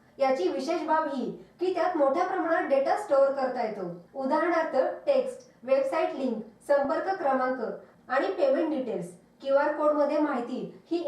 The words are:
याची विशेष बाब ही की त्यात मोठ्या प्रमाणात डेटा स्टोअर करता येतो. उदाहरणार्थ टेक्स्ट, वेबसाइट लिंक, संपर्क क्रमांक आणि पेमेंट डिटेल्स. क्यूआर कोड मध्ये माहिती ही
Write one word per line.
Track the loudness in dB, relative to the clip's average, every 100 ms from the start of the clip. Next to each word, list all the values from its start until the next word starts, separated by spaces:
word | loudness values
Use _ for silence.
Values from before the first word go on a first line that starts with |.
| _ -2
याची | 0 2 0
विशेष | -2 -2 -2 0
बाब | 0 0
ही | -4 -6 -8 -14 -6
की | -2
त्यात | 0 0 2
मोठ्या | 2 2 0
प्रमाणात | 0 0 0 2
डेटा | 2 2 0
स्टोअर | 2 4 4
करता | 2 -2 -2
येतो. | -4 -4 -8 -10 -14
उदाहरणार्थ | -6 -2 0 2 0 0 0 0 -2 0
टेक्स्ट, | 0 0 -6 -18 -12
वेबसाइट | 0 0 2 0 -2
लिंक, | -2 -4 -4 -8 -10 0
संपर्क | 2 2 -2 -2 -2
क्रमांक | 0 0 0 -2 -4 -8 -14 _ -2
आणि | 0 0
पेमेंट | 2 2 2 0
डिटेल्स. | -2 -4 -6 -8 -14 _ -10
क्यूआर | 0 2 2
कोड | 2 2
मध्ये | 4 2 2
माहिती | 0 -2 -4 -6 -8 -12 -6
ही | -2